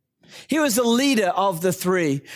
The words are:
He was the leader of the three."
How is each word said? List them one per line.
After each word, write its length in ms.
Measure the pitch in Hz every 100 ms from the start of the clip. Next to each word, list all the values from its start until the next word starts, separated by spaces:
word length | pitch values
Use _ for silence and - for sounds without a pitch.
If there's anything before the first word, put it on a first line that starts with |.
| _ _ - - -
He 120 | 311
was 160 | 294 214
the 80 |
leader 440 | 233 233 277 220 180
of 340 | 180 196 165
the 100 | 185
three." 500 | - 180 185 156 139 -